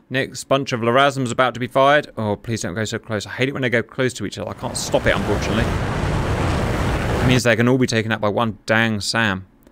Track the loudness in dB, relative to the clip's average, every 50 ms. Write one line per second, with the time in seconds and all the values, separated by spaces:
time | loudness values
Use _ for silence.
0 | _ -4 -2 -2 -2 -4 -6 -8 -2 0 0 0 0 -2 -4 -2 0 2 4 4
1 | 4 4 2 0 -2 -2 0 0 0 0 0 -4 -6 -2 2 4 4 4 4 2
2 | 0 -2 -6 -4 -2 -2 -2 -2 -4 -4 -4 -4 -4 -4 -4 -4 -4 -4 -6 -6
3 | -6 -4 -4 -4 -4 -6 -4 -2 -2 -2 -2 -2 0 0 2 0 0 -2 -2 -2
4 | -2 -2 -2 -4 -8 -8 -6 -8 -8 -8 -8 -8 -8 -8 -6 -6 -2 0 0 2
5 | 2 2 0 0 0 0 -2 0 0 0 0 0 0 0 0 -2 -2 -2 -2 -2
6 | -2 0 0 0 0 0 0 0 0 0 0 0 0 0 -2 -2 0 0 0 0
7 | 0 -2 0 2 2 4 4 4 4 2 2 4 4 4 4 2 2 2 0 0
8 | 0 0 -2 0 0 0 0 0 -2 -2 -4 -4 _ 0 2 2 2 2 0 -2
9 | -4 -2 -2 0 0 0 0 -2 -6 -12 _ _ _ -20